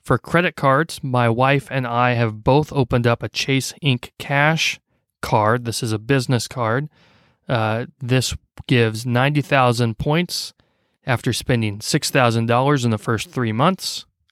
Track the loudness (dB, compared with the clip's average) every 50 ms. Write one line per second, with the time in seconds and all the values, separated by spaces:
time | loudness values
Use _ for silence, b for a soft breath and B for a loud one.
0 | _ 0 0 0 0 0 0 0 0 0 -4 0 0 2 2 2 0 -4 -6 -10
1 | -6 -2 0 2 2 2 2 2 2 2 2 0 -2 -4 -6 -4 -4 -2 0 2
2 | 2 2 2 2 0 -2 -2 -2 2 4 4 4 2 0 -2 -2 0 2 0 2
3 | 2 2 0 0 -4 -8 -6 -6 -2 0 -2 -2 -2 -4 -10 -2 0 0 0 0
4 | -4 -12 _ -14 -6 -2 0 2 2 2 2 0 0 -2 -4 -6 _ _ _ _
5 | _ _ _ -10 -4 0 2 2 4 2 2 0 -2 -6 -6 -4 -4 -4 -4 -4
6 | -2 0 0 0 2 0 0 0 -2 -4 -6 -4 -2 0 0 -2 -4 -6 b b
7 | b b b b b b b b b -4 -2 -2 0 -2 -2 -4 -6 -10 _ -10
8 | -2 0 0 2 0 0 -6 -8 _ _ _ -14 -2 0 2 2 2 2 0 -4
9 | -4 0 0 2 2 2 0 0 0 2 2 4 4 4 2 2 0 -2 -2 -2
10 | -2 0 0 0 -2 -2 -6 -10 -10 -10 _ _ _ _ _ _ _ _ _ _
11 | -4 -4 -4 -2 0 -2 -2 -2 0 0 0 0 0 -2 -4 -6 -6 -2 -2 -2
12 | -2 0 2 2 2 4 2 0 0 2 2 2 2 2 2 2 2 2 0 0
13 | 0 -2 -2 -2 -4 -6 -4 -4 -2 -2 0 2 2 2 0 0 -6 -10 -10 -10
14 | -14 _ _ _ _ _